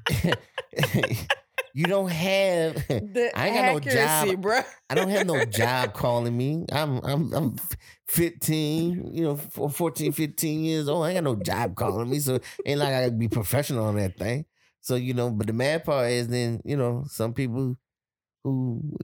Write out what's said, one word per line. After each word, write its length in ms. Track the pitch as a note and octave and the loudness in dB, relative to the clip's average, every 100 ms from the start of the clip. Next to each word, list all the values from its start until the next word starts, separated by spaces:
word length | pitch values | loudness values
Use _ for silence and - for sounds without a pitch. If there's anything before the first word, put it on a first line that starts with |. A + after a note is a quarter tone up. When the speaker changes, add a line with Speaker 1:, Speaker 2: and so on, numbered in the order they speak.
| - | 0
Speaker 1:
<laughs> 1600 | - F3 - - - - - C3+ F3+ - A#2+ - - - - - | 2 2 0 -2 -12 -6 -2 2 2 2 0 -2 -4 -6 -10 -8
you 120 | C3+ E3+ | 0 2
don't 240 | G3 F#3+ | 2 2
have, 640 | D#3+ F#3+ G3 G3 F3 D#3+ D3+ - | 0 2 4 4 2 2 0 -2
Speaker 2:
The 440 | A#2+ G#3 A#3+ A#3+ - | -2 -2 -2 0 0
Speaker 1:
I 120 | E3+ | 0
ain't 80 | A#3 | 2
got 100 | B3+ | 2
no 120 | - | 2
Speaker 2:
accuracy, 580 | - B3 - D#3 F#3+ F#3 | 2 2 4 4 2 0
Speaker 1:
job. 80 | |
Speaker 2:
bruh. 220 | G3 A#3+ - - - | 2 0 0 -8 -2
Speaker 1:
I 60 | - | 0
don't 140 | F#3+ | 2
have 160 | G3+ F#3 | 2 2
no 200 | D3 A#2 | 2 0
Speaker 2:
<laughs> 40 | |
Speaker 1:
job 420 | G#2 A#2 B2+ B2+ | 2 2 2 0
calling 420 | - B2+ A#2+ A#2+ A#2+ | -2 0 0 0 0
me. 300 | C3+ D#3+ - | 0 -2 -2
I'm, 280 | C#3+ D3+ B2+ | -2 0 -2
I'm, 300 | - C#3+ C#3+ | -2 -2 0
I'm 220 | - G#3+ - - - - - - | 0 -2 -2 -8 -10 -14 -16 -4
fifteen, 1040 | - E3+ - - D#3 D3+ D#3+ E3+ F3+ - | 0 0 0 -2 0 0 0 0 -2 -4
you 100 | E3 D#3 | -2 0
know, 80 | C#3+ - - | -2 -6 -6
f-, 160 | D3 C#3+ | -4 0
fourteen, 380 | E3+ - D3+ | -2 0 -2
fifteen 500 | D3 D3+ - D#3+ D#3 | 0 -2 -2 -2 0
years 240 | D#3+ D#3+ C#3+ | 0 0 0
old. 180 | D#3+ D#3+ | 0 2
I 40 | |
ain't 80 | F#3 | 2
got 60 | D3+ | 0
no 100 | G#2+ | 0
job 400 | F#2 F#2 A2+ F2 | -2 -2 -2 -2
calling 340 | D#2+ G2+ A#2+ | -2 -2 -2
me, 100 | D3 | -2
so 200 | C#3 B2+ - - - | 0 0 -2 -8 -2
ain't 140 | C#3+ | 0
like 140 | C#3+ | 2
I 80 | C3 | 2
gotta 100 | B2+ | 2
be 160 | A2+ A2+ | 0 0
professional 560 | A#2+ G2 B2+ - B2 G#2+ | -2 0 0 0 0 0
on 120 | G#2 | 0
that 200 | F#2+ - | 0 -2
thing. 280 | F#2+ B2+ - _ _ _ | -4 -4 -6 _ _ _
So, 160 | - B2+ | -4 -2
you 180 | B2+ | 0
know, 160 | B2 B2 | 0 0
but 160 | G#2 G#2 | 0 0
the 60 | |
mad 300 | A2+ C3+ D#3+ | 0 2 0
part 260 | D#3+ C#3 A#2+ | 0 0 2
is 200 | B2 A#2 | 2 0
then, 320 | B2 A#2+ A#2 | 0 0 -2
you 140 | - C#3+ | -2 0
know, 260 | A#2+ A#2+ C#3+ | 0 -2 -4
some 240 | - A2+ | -4 -4
people 420 | A#2+ C3 A#2+ C3 B2 _ _ _ _ _ _ C3+ | -2 -4 -2 -4 -6 _ _ _ _ _ _ -4
who 500 | C3 B2+ A#2 D3 - | -2 -2 -4 -6 -8